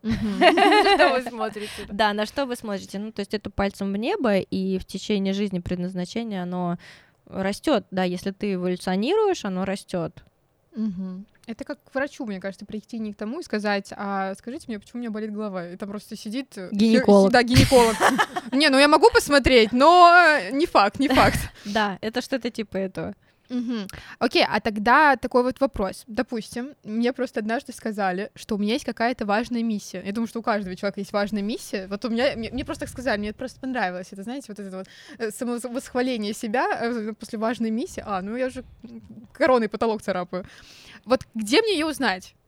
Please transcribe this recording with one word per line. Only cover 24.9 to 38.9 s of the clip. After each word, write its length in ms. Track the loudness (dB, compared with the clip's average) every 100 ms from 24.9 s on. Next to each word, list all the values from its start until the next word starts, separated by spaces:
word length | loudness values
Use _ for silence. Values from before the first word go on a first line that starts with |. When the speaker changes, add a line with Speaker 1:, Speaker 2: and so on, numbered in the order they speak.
| 6 6 4
Speaker 1:
такой 260 | 0 0
вот 180 | 0 0
вопрос. 440 | -4 -2 -6 -6 -10
Допустим, 720 | -6 -4 -6 -8 -10 -10 -14
мне 300 | -8 -2 -2
просто 260 | -2 -6 -6
однажды 340 | -4 -6 -6
сказали, 560 | -10 -8 -4 -2 -2 -8 -12
что 180 | -8 -4
у 20 |
меня 140 | -2
есть 120 | -2 -4
какая-то 400 | -4 -2 -2 -2
важная 380 | -2 -2 -4
миссия. 400 | -2 -4 -6 -10 -8
Я 60 |
думаю, 160 | -6 -6
что 120 | -6
у 40 |
каждого 320 | -2 -2 -4 -6
человека 240 | -6 -6
есть 140 | -6
важная 280 | -4 -2 -2
миссия. 460 | -4 -6 -8 -10 -8
Вот 180 | -8 -4
у 40 |
меня, 260 | 0 -2 -2
мне, 160 | -8
мне 120 | -8
просто 180 | -8 -8 -10
так 40 |
сказали, 240 | -6 -4 -4
мне 120 | -4
это 100 | -8
просто 200 | -12 -10
понравилось. 500 | -8 -4 -4 -6 -12
Это, 100 | -14
знаете, 240 | -12 -12 -12
вот 100 | -14
это 180 | -12 -12
вот, 100 | -14 -18 -20 -10
э, 140 | -8
самовосхваление 1040 | -6 -6 -6 -6 -10 -6 -4 -2 -2 -4
себя, 340 | -6 -4 -2 -2 -2
э, 340 | -4 -4 -6 -10
после 200 | -12 -4
важной 320 | -4 -2 -2
миссии. 320 | -4 -6 -10 -6
А, 160 | -6
ну 140 | -6 -6
я 140 | -6
же 120 | -6 -16 -20 -20